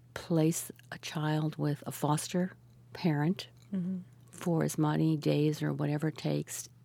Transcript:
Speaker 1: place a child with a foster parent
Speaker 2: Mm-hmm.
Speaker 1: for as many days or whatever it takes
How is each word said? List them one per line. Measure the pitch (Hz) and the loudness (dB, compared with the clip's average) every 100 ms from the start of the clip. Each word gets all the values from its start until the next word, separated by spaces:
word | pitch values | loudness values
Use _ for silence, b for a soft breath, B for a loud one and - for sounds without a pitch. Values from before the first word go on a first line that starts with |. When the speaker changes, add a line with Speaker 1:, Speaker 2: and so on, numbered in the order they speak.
| - | -14
Speaker 1:
place | - - 165 156 170 - - - | -12 0 4 4 2 -6 -14 -14
a | - | -12
child | - 160 151 151 156 151 | -8 -2 0 2 0 0
with | 147 143 - | -2 -2 -6
a | |
foster | - 147 151 - 180 185 - - - - | -2 0 0 0 -2 -2 -4 -20 -20 -18
parent | - 175 147 151 202 - - - | -2 0 2 2 0 -6 -18 -8
Speaker 2:
Mm-hmm. | 196 180 185 180 - - | -6 -4 -6 -10 -20 -20
Speaker 1:
for | - 180 160 | -6 0 2
as | 151 - | 2 2
many | 151 156 160 156 | 2 4 2 2
days | 151 147 151 151 | 2 4 2 2
or | 151 | -2
whatever | 147 147 147 156 | -2 -2 0 -2
it | - | -2
takes | 156 147 147 - - - | -2 -2 -2 -10 -12 -10